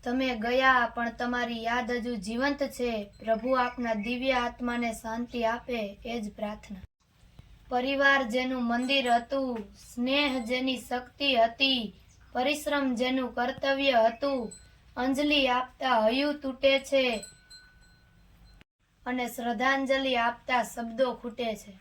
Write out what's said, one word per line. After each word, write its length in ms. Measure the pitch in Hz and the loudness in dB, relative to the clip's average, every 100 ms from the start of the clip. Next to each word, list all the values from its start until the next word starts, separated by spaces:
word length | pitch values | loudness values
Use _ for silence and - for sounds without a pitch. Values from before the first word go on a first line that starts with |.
તમે 260 | 254 254 262 | -2 0 0
ગયા 580 | 240 226 247 262 254 233 | -2 0 4 6 6 4
પણ 160 | 240 233 | -2 -6
તમારી 540 | 226 247 247 233 226 | -4 -4 -2 -2 -4
યાદ 260 | 226 240 240 | -2 -2 -2
હજુ 220 | 240 233 240 | -4 -4 -6
જીવંત 460 | 185 233 277 277 | -4 -2 -2 0
છે. 300 | 277 - 247 220 202 - | -4 -2 -4 -4 -6 -10
પ્રભુ 320 | 214 220 240 | -2 -2 2
આપના 400 | 262 247 240 240 | 0 0 -2 -4
દિવ્ય 380 | 220 208 247 262 | -2 -2 -2 0
આત્માને 580 | 254 240 233 240 240 233 | 0 0 -4 -4 -2 -4
શાંતિ 480 | 220 226 226 240 247 | -4 -8 -6 -6 -2
આપે, 360 | 226 233 - 240 208 202 | -2 -2 -4 -6 -6 -8
એ 100 | 247 233 | -8 -8
જ 40 | 208 196 | -8 -6
પ્રાર્થના. 500 | 214 214 - 190 - _ _ _ - - - - - | -8 -8 -12 -16 -16 _ _ _ -20 -20 -20 -20 -4
પરિવાર 540 | 247 254 277 277 277 | -2 0 2 4 4
જેનું 400 | 247 247 254 262 | 2 0 0 -2
મંદિર 420 | 233 240 254 277 247 | 0 0 2 0 4
હતું, 460 | 233 233 277 262 226 202 - - | 2 2 -2 -2 -4 -8 -16 -16
સ્નેહ 420 | - 247 277 294 262 | -4 0 2 2 0
જેની 360 | 226 254 262 247 | -2 -2 0 -4
શક્તિ 480 | - 247 247 - 277 | -4 -6 -6 -4 0
હતી, 580 | 247 226 233 269 262 214 - - - - | 4 2 4 0 2 -2 -10 -20 -20 -10
પરિશ્રમ 540 | 240 262 294 294 285 269 | -2 0 0 0 0 0
જેનું 400 | 233 254 262 247 | 0 0 0 -2
કર્તવ્ય 680 | - 247 269 277 269 277 240 226 | -2 -4 -2 0 2 4 4 4
હતું, 440 | 233 285 269 208 - - - - - | 2 -2 -2 -4 -12 -20 -20 -16 -4
અંજલિ 440 | 254 269 294 294 262 | -2 2 2 4 4
આપતા 480 | 247 262 - 269 240 | 2 -2 -4 2 4
હૈયું 400 | 214 254 294 294 | 4 2 0 -2
તૂટે 340 | 269 262 277 269 | -6 2 4 4
છે 240 | 269 269 254 220 - - _ - - - - _ _ _ - - - - - _ _ _ 254 | 2 2 2 -2 -8 -20 _ -20 -20 -20 -20 _ _ _ -20 -20 -20 -20 -20 _ _ _ -6
અને 200 | 254 240 | -4 -4
શ્રદ્ધાંજલિ 840 | - 240 220 254 269 269 269 269 247 | -4 -4 0 2 2 2 2 2 2
આપતા 460 | 233 233 - 247 | 0 -2 0 0
શબ્દો 440 | 220 - 233 226 262 | 0 -6 -8 0 0
ખૂટે 360 | 240 240 226 233 | 0 -8 -6 -4
છે. 180 | 214 - 190 | -4 -10 -20